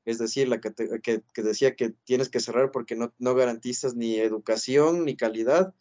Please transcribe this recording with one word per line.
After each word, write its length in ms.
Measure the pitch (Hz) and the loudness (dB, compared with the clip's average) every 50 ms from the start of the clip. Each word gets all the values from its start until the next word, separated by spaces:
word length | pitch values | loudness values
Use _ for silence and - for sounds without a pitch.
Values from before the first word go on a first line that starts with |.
| _ | _
es 120 | 113 117 110 | -6 -4 -4
decir, 300 | 117 113 - 135 135 127 | -4 -4 -2 0 0 0
la 140 | 120 110 | 0 -2
cate-, 400 | 113 107 98 - 113 87 107 113 | -2 -4 -6 -6 -6 -6 -6 -4
que, 200 | - 120 113 107 - _ - | -2 -2 -2 -2 -4 _ -8
que 100 | - 107 | -4 -2
decía 320 | 107 104 - 135 131 131 | -2 0 2 2 2 2
que 140 | - 123 113 110 _ _ | 2 -2 -4 -4 _ _
tienes 240 | - - 127 135 127 | 0 0 0 0 0
que 100 | - 120 | -2 -4
cerrar 320 | 113 - 113 120 135 139 | -4 0 0 2 2 2
porque 240 | - 123 117 - 117 | 0 -4 -6 -6 -6
no, 180 | 113 120 117 - - | -6 -6 -6 -6 -4
no 160 | 123 127 127 | -2 0 2
garantizas 600 | 127 127 123 117 107 110 123 123 - - 131 120 | 4 2 2 0 -2 -6 -6 -6 -4 -4 -4 -4
ni 200 | 120 117 113 110 | -2 -2 -2 0
educación 880 | 110 113 113 107 107 - - 110 110 - 127 131 147 151 160 170 175 165 | 2 0 0 0 -2 -2 -2 -2 -2 0 2 4 4 4 4 4 2 0
ni 100 | 147 127 | -2 -2
calidad, 580 | - 120 113 110 110 110 120 147 170 185 190 - _ | -2 -2 -2 -2 -2 0 2 4 4 2 2 -2 _